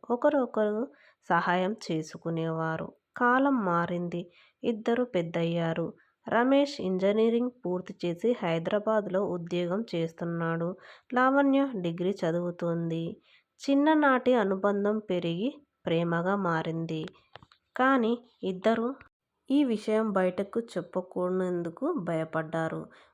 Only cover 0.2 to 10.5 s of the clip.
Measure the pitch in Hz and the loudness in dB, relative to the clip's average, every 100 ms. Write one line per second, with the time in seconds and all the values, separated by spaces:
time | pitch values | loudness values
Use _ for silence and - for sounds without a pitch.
0.2 | 294 285 247 220 214 214 277 - _ _ | 2 2 0 0 0 0 -6 -10 _ _
1.2 | - 170 175 180 185 220 - 160 160 170 | 0 0 2 0 0 -4 -4 -4 -6 -8
2.2 | 170 165 165 160 160 160 165 - _ - | -6 -4 -2 -2 -4 -4 -8 -14 _ 0
3.2 | 247 254 277 262 185 170 170 175 175 175 | 2 4 4 2 2 0 0 -4 -4 -6
4.2 | - _ _ _ - 214 240 240 240 185 | -8 _ _ _ -4 -2 0 0 0 -2
5.2 | 170 170 165 170 165 165 165 - _ _ | -2 -2 0 0 -2 -2 -4 -8 _ _
6.2 | - 226 254 277 285 - 185 185 196 214 | -2 2 4 4 2 -2 -2 2 2 4
7.2 | 226 233 247 - 180 180 180 - 175 170 | 2 2 -2 -4 -4 -4 -6 -6 -6 -2
8.2 | 226 240 175 165 165 208 208 220 202 185 | -2 0 0 0 0 0 2 0 0 -2
9.2 | 202 175 170 175 175 196 233 170 165 - | 0 -4 -4 -2 -2 -2 -2 -4 -4 -4
10.2 | 170 170 165 | -6 -2 -2